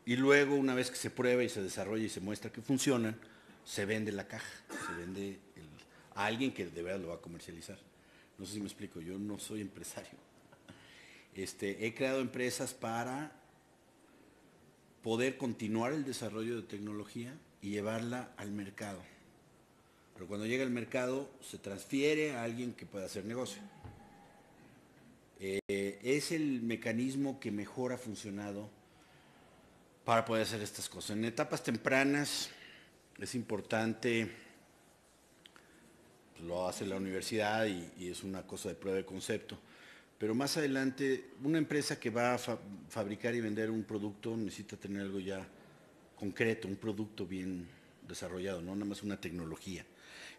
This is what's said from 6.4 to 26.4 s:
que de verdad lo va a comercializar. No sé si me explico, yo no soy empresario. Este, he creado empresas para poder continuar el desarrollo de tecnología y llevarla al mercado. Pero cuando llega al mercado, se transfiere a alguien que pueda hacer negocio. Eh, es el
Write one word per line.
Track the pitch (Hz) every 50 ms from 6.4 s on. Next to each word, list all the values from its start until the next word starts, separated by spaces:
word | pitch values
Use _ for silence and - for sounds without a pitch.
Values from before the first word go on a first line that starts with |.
| 135 131
que | - 117 95
de | 85 78 85
verdad | 85 90 98 98
lo | 87 82
va | 85
a | 80
comercializar. | - 85 85 82 - - 85 82 - - 95 - - - - - - - - - - - - -
No | 98
sé | 92 104
si | 107
me | 101
explico, | 95 - - 104 90 - 87
yo | 80 87 92 98
no | 104 104 101 95
soy | - - 110 107
empresario. | 104 95 - - 90 - - 120 - - - - - - - - - - - - - - - - - - - - - - - - - - -
Este, | 90 95 - - - 107 98 98 98 110
he | 117 113
creado | - 135 131 131 135
empresas | 127 117 - 127 123 123 120 - 135 120 -
para | - - 113 113 117 120 127 127 139 151 185 - - - - - - - - - - - - - - - - - - - - - - - - - - - - - - - - - -
poder | - 117 113 113 127 135 131
continuar | - 143 123 107 - 110 104 110 110 117 123
el | 151 156 139
desarrollo | 135 117 - 120 107 101 110 110 117 120
de | 113
tecnología | 95 - - 101 104 107 104 104 104 - - 120 117 127 160 165 - - - -
y | - 98
llevarla | 101 104 101 107 110 113 117 117 123 127 123 - -
al | - 104 104
mercado. | 104 104 101 98 98 - 110 101 98 90 90 - - - - - - - - - - - - - - - - - - - - - -
Pero | - 92
cuando | 85 101 101 107
llega | 113 123 127 135
al | 127
mercado, | 120 120 110 - - 127 127 127 131 135 139 135 - -
se | - - - 95
transfiere | - 101 98 92 - - 139 135 143 147 151 151 151 151
a | 135 120 117
alguien | 117 113 120 123 123
que | - - -
pueda | - - 101 92
hacer | 90 - 104 95
negocio. | 107 117 127 127 - - - - - - - - - - - - - - - - - - - - - - - - - - - - - - - - - - - - - - -
Eh, | 98 95 95 101 - - 101 98 101 98 98 -
es | - 123 139 147 147 -
el | 170 160